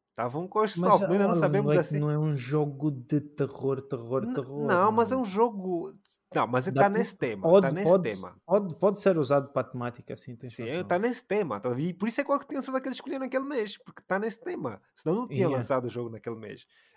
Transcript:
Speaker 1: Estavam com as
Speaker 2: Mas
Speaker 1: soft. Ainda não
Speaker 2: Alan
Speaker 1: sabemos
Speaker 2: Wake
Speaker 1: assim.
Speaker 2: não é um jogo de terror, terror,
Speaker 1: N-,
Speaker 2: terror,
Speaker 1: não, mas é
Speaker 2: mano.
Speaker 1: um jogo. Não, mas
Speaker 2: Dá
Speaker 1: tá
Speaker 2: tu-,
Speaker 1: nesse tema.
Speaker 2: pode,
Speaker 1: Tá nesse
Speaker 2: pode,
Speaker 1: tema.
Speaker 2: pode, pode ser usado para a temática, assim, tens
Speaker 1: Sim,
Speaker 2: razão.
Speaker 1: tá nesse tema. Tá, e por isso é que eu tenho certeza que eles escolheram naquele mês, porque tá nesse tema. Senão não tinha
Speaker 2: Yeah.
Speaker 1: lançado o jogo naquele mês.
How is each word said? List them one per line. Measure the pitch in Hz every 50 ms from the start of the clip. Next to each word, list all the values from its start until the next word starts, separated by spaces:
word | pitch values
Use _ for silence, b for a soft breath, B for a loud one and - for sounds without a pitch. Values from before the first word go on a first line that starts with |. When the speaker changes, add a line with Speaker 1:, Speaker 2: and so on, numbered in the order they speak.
| _ _
Speaker 1:
Estavam | _ - 113 123 127 156 180
com | 190 - 214
as | 220 208 208
Speaker 2:
Mas | 170 175 196
Speaker 1:
soft. | 208 - 202
Ainda | 165 180 202 196
não | 190
Speaker 2:
Alan | 175 170
Speaker 1:
sabemos | 160 170 147 143 143 147 151
Speaker 2:
Wake | - 156
Speaker 1:
assim. | 156 151 147
Speaker 2:
não | 147 151
é | 147
um | 151 151 156 147
jogo | 131 120 127 147 151 147 147 139 131 147 151
de | 143 127 120 - 151 143
terror, | 147 147 - - 143 127 - - 127 135 135 131
terror, | 135 - 139 120 117 117 127 135 208
Speaker 1:
N-, | 240 254
Speaker 2:
terror, | - 123 123 139 143 147
Speaker 1:
não, | - 190 175 190 214
mas | 220 226 226 202
é | 262
Speaker 2:
mano. | 262 247
Speaker 1:
um | 196
jogo. | 185 208 233 240 214 196 180 185 180 165 156 156 151 - _ - - - _ - -
Não, | 156 117
mas | 110 123 127 127
Speaker 2:
Dá | - 127 139 202
Speaker 1:
tá | 202
Speaker 2:
tu-, | 196
Speaker 1:
nesse | 180 196 - -
tema. | - 151 123 107 98 -
Speaker 2:
pode, | 165 180 202 185
Speaker 1:
Tá | 135 147
nesse | 180 202 160
Speaker 2:
pode, | 185 190 170 117 101
Speaker 1:
tema. | 92 92 90 - - _
Speaker 2:
pode, | - 180 214 202 180 147 -
pode | 180 208 196 202
ser | - 196 180
usado | 160 139 120 143 139 135 139
para | - 135
a | 131 -
temática, | - 123 120 120 120 - - - 123
assim, | - - - 120
tens | - - 120 -
Speaker 1:
Sim, | - 117
Speaker 2:
razão. | 113 147 180 185
Speaker 1:
tá | 196 180
nesse | 180 220 247 240 - -
tema. | - 190 214 202 139 107 101
Tá, | - 127 120 127
e | 156 185 175
por | - 202
isso | 233 - -
é | 277
que | -
eu | 285 277
tenho | - - 294 269
certeza | 262 269 262 262
que | 262
eles | 269 240
escolheram | - - 262 302 269 262
naquele | 254 262 262 269
mês, | 285 302 247 214 202 -
porque | - _ - - - -
tá | - 185
nesse | 196 214 226 214 - -
tema. | 359 349 262 170 123 104 - _ _ _
Senão | - - 156 180
não | 233 247
tinha | 196 143 131
Speaker 2:
Yeah. | 185 160 135
Speaker 1:
lançado | 127 120 120 139 131 127
o | 120
jogo | 104 120 120 117
naquele | 113 104 - 120 117
mês. | 110 107 104 104 - - b b b b b b